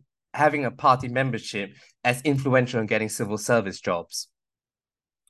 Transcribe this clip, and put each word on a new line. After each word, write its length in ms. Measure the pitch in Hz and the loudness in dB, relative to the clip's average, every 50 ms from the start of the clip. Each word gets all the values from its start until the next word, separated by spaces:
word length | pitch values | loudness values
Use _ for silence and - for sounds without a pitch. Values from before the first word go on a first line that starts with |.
| _ _ _ _ _ _ - | _ _ _ _ _ _ -2
having 320 | - 147 151 147 147 139 | 2 2 2 2 2 -2
a 60 | 120 | -4
party 380 | - - - 147 127 127 135 123 | -4 2 4 4 4 4 2 -2
membership 680 | 120 127 135 135 117 110 - - - 107 98 95 - - - _ _ _ - | -2 0 0 0 -2 -4 -6 -6 -6 -6 -6 -8 -10 -16 -20 _ _ _ 0
as 200 | - - 131 - | 0 0 2 2
influential 580 | 156 143 135 135 139 127 131 123 120 123 120 | 0 0 2 2 4 4 4 4 2 0 -2
in 60 | 110 | -2
getting 240 | 101 117 107 110 110 | 0 0 -2 -2 -2
civil 260 | - - 120 101 104 | -4 -4 -4 -4 -4
service 420 | 101 - - 123 117 104 95 90 - | -4 0 2 2 2 2 0 -6 -6
jobs? 500 | - - 90 87 85 - - - - - _ _ _ _ _ _ _ _ _ _ _ _ _ _ _ _ _ _ _ _ | -4 -4 -2 -2 -4 -8 -10 -12 -12 -12 _ _ _ _ _ _ _ _ _ _ _ _ _ _ _ _ _ _ _ _